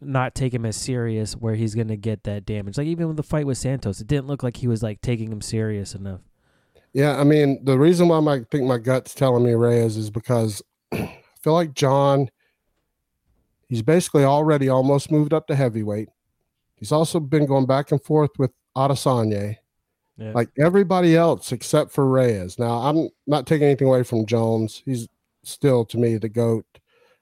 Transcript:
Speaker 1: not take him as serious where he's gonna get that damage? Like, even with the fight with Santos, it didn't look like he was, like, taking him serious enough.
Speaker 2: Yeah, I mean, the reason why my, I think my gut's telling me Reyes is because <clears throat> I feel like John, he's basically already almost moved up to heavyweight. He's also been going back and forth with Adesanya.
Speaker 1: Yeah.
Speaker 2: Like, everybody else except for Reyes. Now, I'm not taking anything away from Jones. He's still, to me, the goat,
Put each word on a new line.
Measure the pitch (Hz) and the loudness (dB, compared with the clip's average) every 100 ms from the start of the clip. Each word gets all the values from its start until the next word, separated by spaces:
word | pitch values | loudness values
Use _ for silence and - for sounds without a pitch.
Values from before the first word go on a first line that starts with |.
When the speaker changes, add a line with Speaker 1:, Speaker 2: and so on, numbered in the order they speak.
Speaker 1:
not | 139 131 127 - | -6 -4 -4 -4
take | 131 | -4
him | 120 113 | -4 -6
as | 104 | -6
serious | - 127 117 110 107 | -6 -6 -4 -4 -6
where | - 117 110 | -6 -4 -2
he's | 113 107 | -2 -4
gonna | 110 107 | -4 -6
get | 107 107 | -6 -6
that | - 101 95 | -8 -8 -6
damage? | 107 101 98 | -8 -6 -6
Like, | 147 | -6
even | 165 165 | -4 -4
with | 156 | -6
the | |
fight | - 156 143 | -4 -4 -2
with | 127 | -4
Santos, | 131 135 107 95 | -4 -4 -6 -8
it | 107 | -2
didn't | 147 131 | -2 -2
look | 143 | -6
like | 127 - | -6 -4
he | 120 | -4
was, | 113 | -2
like, | 110 104 | -4 -6
taking | - 120 110 | -6 -4 -6
him | 107 | -10
serious | - 113 110 104 95 | -6 -4 -4 -4 -8
enough. | 95 98 92 - _ _ _ _ _ _ | -12 -12 -12 -16 _ _ _ _ _ _
Speaker 2:
Yeah, | 131 147 131 | 0 0 4
I | 143 | 4
mean, | 151 143 135 127 | 4 4 2 2
the | 131 | 4
reason | 156 175 175 | 4 6 4
why | 160 | 4
my, | 151 139 | 2 0
I | 117 | -2
think | 147 131 | -2 0
my | 123 | 0
gut's | 113 131 - | 0 -2 -2
telling | - 135 123 | 0 2 4
me | 123 | 4
Reyes | 117 120 120 117 107 | 4 4 2 2 -2
is | 107 | -6
because | 107 - 120 110 101 - _ | -8 -2 0 0 -4 -12 _
<clears throat> | _ | _
I | - - - _ _ | -8 -8 -12 _ _
feel | - | 0
like | 165 165 | 0 0
John, | 135 139 139 139 139 131 - _ _ _ _ _ _ _ _ _ _ _ _ _ | -2 2 2 4 2 0 -6 _ _ _ _ _ _ _ _ _ _ _ _ _
he's | 120 | -4
basically | 110 170 175 151 | 2 2 2 2
already | 139 143 156 147 135 | 4 4 2 2 2
almost | 131 131 139 - | 2 2 0 2
moved | 151 147 | 0 2
up | 156 - | 0 0
to | 139 | 0
heavyweight. | 131 110 104 104 110 _ _ _ _ _ _ _ | 0 -2 -6 -6 -8 _ _ _ _ _ _ _
He's | 107 | -2
also | 151 160 175 | 0 0 -2
been | 139 151 143 | -2 0 2
going | 135 127 | 2 2
back | 135 143 | 0 0
and | 147 | -4
forth | - 151 147 - | 0 0 0 0
with | 131 - _ - | -4 -4 _ -2
Adesanya. | 139 139 143 123 110 104 104 107 _ _ _ _ _ - | 0 0 0 0 0 -2 -4 -10 _ _ _ _ _ -16
Speaker 1:
Yeah. | 110 | -6
Speaker 2:
Like, | 117 117 - | -4 -4 0
everybody | 160 190 185 185 175 160 | 2 2 2 2 4 4
else | 170 120 - | 4 0 -4
except | 120 - 151 139 | -8 0 0 0
for | - 135 | 0 2
Reyes. | 131 127 104 90 - | 4 2 0 -6 -6
Now, | 117 120 | -4 -2
I'm | 127 156 139 - - | 0 0 -2 -6 -4
not | 147 127 | -2 0
taking | 160 147 | 2 4
anything | 135 135 | 4 4
away | 127 | 2
from | 127 113 110 | 2 -2 0
Jones. | 117 113 113 110 - - | 0 2 0 -2 -6 -8
He's | 123 113 _ _ _ | -8 -8 _ _ _
still, | - - 143 127 110 | -20 -2 2 2 0
to | 113 | -2
me, | 117 113 | 0 0
the | 107 | -4
goat, | 107 117 113 - _ _ _ _ _ | -2 0 -2 -4 _ _ _ _ _